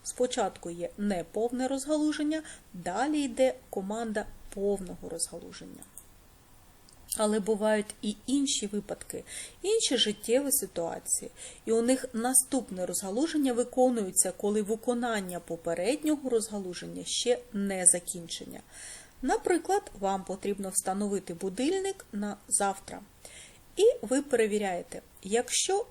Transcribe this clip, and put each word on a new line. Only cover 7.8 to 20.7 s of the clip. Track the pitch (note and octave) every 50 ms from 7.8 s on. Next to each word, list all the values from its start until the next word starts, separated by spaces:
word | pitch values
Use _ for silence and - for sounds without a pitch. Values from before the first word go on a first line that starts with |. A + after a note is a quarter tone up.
| G3+ - - -
і | - G#3 G#3 - -
інші | - C4 C#4+ C#4 C4+ - - G#3+
випадки, | G3+ - G3+ G3+ - - - - - - - - - - - - - - -
інші | - F#4+ A4 A4+ - - C#4
життєві | A3 A3+ G#3+ G#3 - - - A#3 C4+ C#4+ C#4
ситуації. | - - G3 F#3 - F3 E3 E3 - - - - - - - - - - - - - - -
І | A3
у | A3+ A3+
них | A#3 A#3+ C4 C4 - -
наступне | - A3 A3+ B3+ C4 C4 - - - B3+ G#3+ - F#3+ F3+ F3+
розгалуження | F3+ F3 - G3+ F#3+ G3 A#3+ D4+ E4 D#4+ D4+ C#4 C4
виконується, | A#3+ A3+ B3 B3 - C4 B3+ B3+ B3 A3+ G3 F#3 F#3 - - F#3 -
коли | - - G3+ G#3 A3
виконання | G#3 F#3+ A3+ G#3+ - B3+ B3 A#3+ B3 A#3+ A3+ G#3 F#3+ F3+ F3+ E3+
попереднього | - - E3+ D#3+ - F3 E3 E3+ F3+ G#3+ D4 D4+ - D4+ D4+ C#4+ C4 B3+
розгалуження | A#3+ A3+ G#3 - G#3+ G3+ F#3+ F3+ F3 - E3+ E3+ E3+ F3+ F3
ще | - - - - A#3 B3 A#3+ - -
не | - G3+ G3+ G3 F#3+ F#3 F3+
закінчення. | - - F3 - - - F3 E3+ E3 - - - - - - - - - - - - - - - - - -
Наприклад, | B3+ C4 G4 A4+ - - F4+ E4 - - F#4+ G4+ F#4+ - - G3
вам | G3 F#3+ G3 F#3+ F#3
потрібно | - F#3 G3+ - G3 G3+ G3 G3
встановити | F#3+